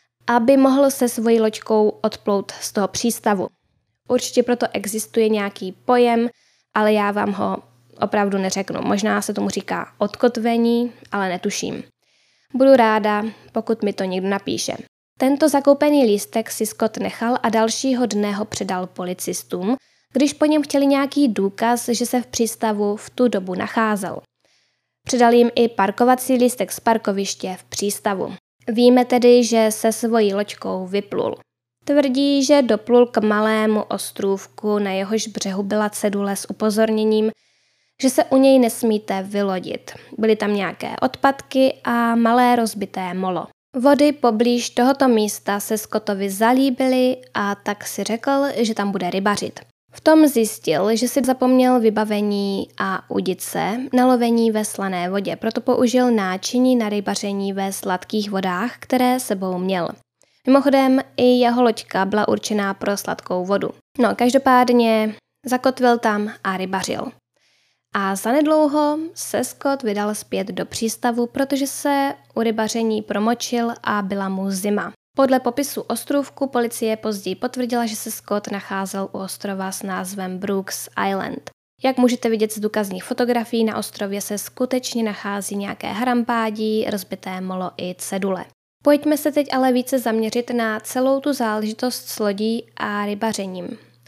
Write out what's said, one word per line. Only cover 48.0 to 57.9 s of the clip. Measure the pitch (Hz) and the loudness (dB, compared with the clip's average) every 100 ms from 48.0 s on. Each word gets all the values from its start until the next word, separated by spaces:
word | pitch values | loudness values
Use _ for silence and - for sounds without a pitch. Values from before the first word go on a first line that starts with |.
řekl, | 196 226 277 277 277 220 | -4 -4 -2 0 0 0
že | 226 | -2
tam | 226 202 | -2 -4
bude | 196 180 | -4 -4
rybařit. | 185 202 208 - - - _ _ | 0 0 0 -2 -10 -20 _ _
V | - | -2
tom | - 320 311 | 6 8 8
zjistil, | 240 214 - - 160 196 226 | 6 0 0 -2 0 2 2
že | 240 | 0
si | - 247 | 0 0
zapomněl | 254 254 254 254 254 | 2 4 6 6 4
vybavení | 226 214 220 208 208 202 202 196 - - | 4 2 0 0 0 0 -2 -2 -6 -6
a | 196 185 - | -4 -4 -4
udice | 196 185 180 - 180 165 233 262 | -4 -2 -4 -6 -4 -2 -4 -2
na | 247 254 | 2 4
lovení | 254 233 233 226 | 4 2 2 2
ve | 214 | 0
slané | 214 - 196 180 175 | -2 -4 -4 -4 -2
vodě, | 196 185 165 | -4 -4 -4
proto | 220 220 | -4 -2
použil | 240 247 247 247 254 | 0 2 2 4 2
náčiní | 226 190 190 - 247 254 247 | 2 0 -4 -2 2 4 2
na | 214 | 0
rybaření | 208 202 202 202 196 196 | -2 -4 -4 -4 -4 -4
ve | 196 190 | -4 -4
sladkých | 190 196 | -6 -4